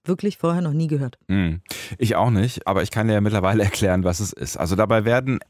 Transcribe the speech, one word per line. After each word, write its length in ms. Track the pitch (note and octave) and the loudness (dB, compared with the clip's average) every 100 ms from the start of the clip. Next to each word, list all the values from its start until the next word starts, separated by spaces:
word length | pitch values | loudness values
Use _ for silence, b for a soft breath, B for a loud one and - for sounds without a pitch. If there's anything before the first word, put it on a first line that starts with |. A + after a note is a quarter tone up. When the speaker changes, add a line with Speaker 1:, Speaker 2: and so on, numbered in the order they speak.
Speaker 1:
wirklich 340 | - F3+ G3+ - | -4 -4 -4 -2
vorher 240 | E3+ E3+ | -2 0
noch 100 | E3+ | 0
nie 140 | D3 D#3+ | -2 0
gehört. 320 | D3 C3 - - | -2 -4 -8 -4
Speaker 2:
Hm. 320 | G2 E2+ E2 - B B B | 0 0 -2 -8 B B B
Ich 180 | A2+ F#2 | 0 2
auch 140 | A2+ | 2
nicht, 360 | G#2 A#2 - - | 2 2 -2 -2
aber 160 | F#2+ | 0
ich 80 | F2 | 0
kann 160 | A2+ A2 | 0 2
dir 80 | |
ja 60 | G#2+ | 2
mittlerweile 420 | G#2 G#2 F#2+ G#2+ | 2 2 2 2
<laughs> 20 | |
erklären, 380 | G2+ - G2 F#2 | 2 2 2 2
was 160 | F2+ F2 | 0 -2
es 140 | G2 | -4
ist. 240 | - C2 - | -8 -10 -4
Also 180 | E2 | -2
dabei 300 | F#2 G#2+ A2+ | 0 2 2
werden 340 | G#2+ A#2+ C3 B2 | 2 0 0 -4